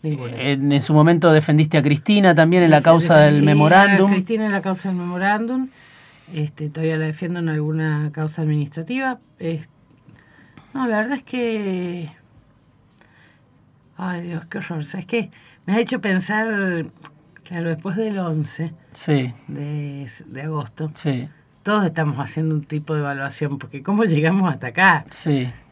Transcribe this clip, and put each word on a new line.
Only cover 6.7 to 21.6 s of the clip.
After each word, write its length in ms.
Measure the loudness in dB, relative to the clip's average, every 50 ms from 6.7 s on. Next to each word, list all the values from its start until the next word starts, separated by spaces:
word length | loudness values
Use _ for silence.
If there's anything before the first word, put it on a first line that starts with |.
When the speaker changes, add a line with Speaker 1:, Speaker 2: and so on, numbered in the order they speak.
| -6 -4 -4 -2 -2
Speaker 1:
la 80 | -2 -4
defiendo 340 | -4 -6 -6 -8 -6 -6 -4
en 100 | -4 -4
alguna 600 | -2 -2 -2 -4 -4 -2 -2 -2 -2 -2 -4 -6 -6
causa 300 | -6 -8 -6 -6 -4 -2
administrativa. 760 | -2 -2 -2 -2 -4 -8 -12 -10 -6 -6 -4 -4 -4 -6 -6 _ _ _ _
Es-, 280 | -8 -8 -8 -8 -10 _ _ _ _ _ _ _ _ -20 -20 _ _ _ _ _ _ _ _ -20 _ _ -8
no, 140 | -6 -4
la 120 | -2 -2 -2
verdad 180 | -2 -2 -6
es 60 | -8 -8
que, 840 | -8 -6 -4 -4 -2 -4 -4 -4 -4 -4 -4 -6 -6 -8 -8 -10 -12 -14 _ _ _ _ _ _ _ _ _ _ _ _ _ _ _ _ _ _ _ _ _ _ _ _ _ _ _ _ _ _ _ _ _ _ _ _
ay, 240 | -10 -8 -8 -8 -8
Dios, 240 | -10 -10 -10 -12 -12 -12
qué 100 | -12 -12
horror. 240 | -10 -8 -10 -10 -10
¿Sabes 200 | -10 -10 -12 -8
qué? 260 | -6 -4 -4 -4 -6 _ _ _ _ _ _ _
Me 80 | -2 -2
has 60 | -2
hecho 200 | -2 -2 -6 -6
pensar, 840 | -2 -2 -2 -2 -2 -2 -4 -2 -2 -2 -4 -4 -2 -2 -4 -4 -6 -8 _ _ -20 -20 _ _ _ _ _ _ _
claro, 260 | -12 -10 -6 -4 -4
después 260 | -6 -6 -6 -6 -4
del 220 | -4 -4 -4 -4 -4
once 540 | -4 -4 -4 -4 -4 -6 -8 -8 -10 -10 -10 -16 _ _ -20
Speaker 2:
Sí. 400 | -10 -2 0 0 0 0 -4 -8 -14 _
Speaker 1:
de, 640 | -14 -12 -12 -10 -8 -8 -8 -8 -10 -12 -12 -14 -16 -18 -20 -20
de 140 | -18 -16 -12
agosto, 500 | -10 -8 -6 -8 -8 -10 _ -10 -10 -10 -10
Speaker 2:
Sí. 320 | -6 -4 -4 -4 -4 -6 -10 _ _ _ _ _ _